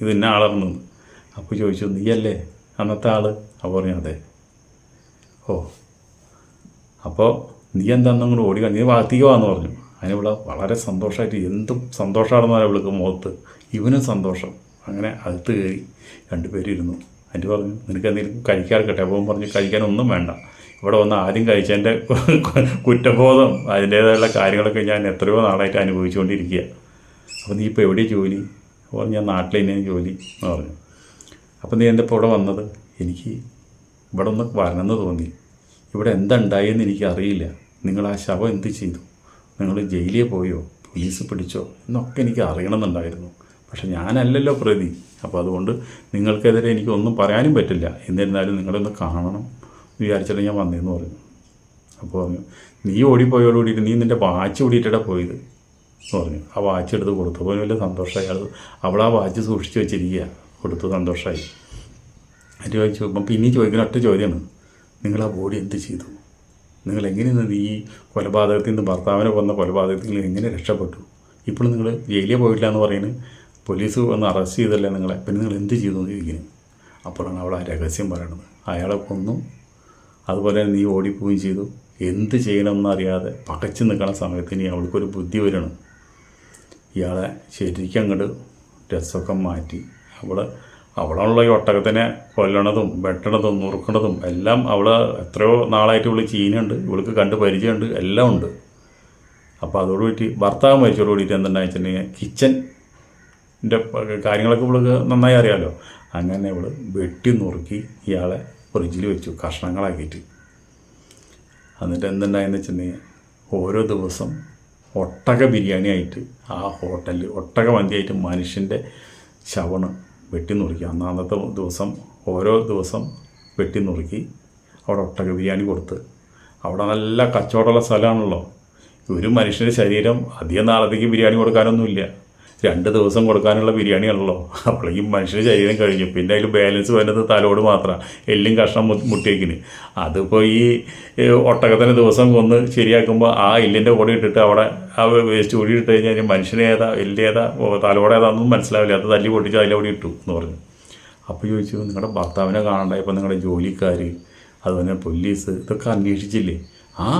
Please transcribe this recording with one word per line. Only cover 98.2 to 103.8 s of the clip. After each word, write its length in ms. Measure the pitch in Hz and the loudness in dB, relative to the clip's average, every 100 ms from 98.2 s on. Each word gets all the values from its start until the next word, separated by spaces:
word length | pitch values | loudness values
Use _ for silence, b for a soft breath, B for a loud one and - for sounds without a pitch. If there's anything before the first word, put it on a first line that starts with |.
| 123 | 2
ഉണ്ട്. 160 | 92 82 - - _ b b b b b b b - | 2 -2 -10 -20 _ b b b b b b b -12
അപ്പോൾ 160 | - 98 | -4 -2
അതോടുകൂടി 440 | 92 98 113 107 110 - | 0 0 0 0 -4 0
ഭർത്താവ് 360 | 101 101 135 139 | 0 4 6 6
മരിച്ചതോടുകൂടിയിട്ട് 520 | 120 101 101 101 95 98 | 6 4 2 2 0 0
എന്തുണ്ടായി 280 | 95 95 92 | 0 0 -2
വെച്ചിട്ടുണ്ടെങ്കിൽ 400 | 92 92 92 95 | -4 -4 -4 -8
കിച്ചൻ്റെ 1600 | - - - 131 262 - - _ _ _ _ _ _ _ - 110 113 | -10 -10 0 2 2 -4 -18 _ _ _ _ _ _ _ -8 -2 -2